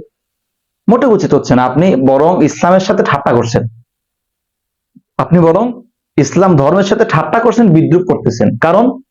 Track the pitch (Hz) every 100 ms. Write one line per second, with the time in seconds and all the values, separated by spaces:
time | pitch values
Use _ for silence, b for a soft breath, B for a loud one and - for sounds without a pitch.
0 | - _ _ _ _ _ _ _ - 233
1 | 262 208 143 139 - 123 127 135 185 135
2 | 131 135 160 185 147 - 175 185 190 196
3 | - 139 - 120 117 113 113 - _ _
4 | _ _ _ _ _ _ _ _ _ _
5 | _ - 135 175 165 175 247 240 - _
6 | _ - 139 170 190 160 139 190 196 208
7 | - 151 165 233 233 220 226 160 135 175
8 | 180 - 123 - 104 117 156 190 254 -
9 | -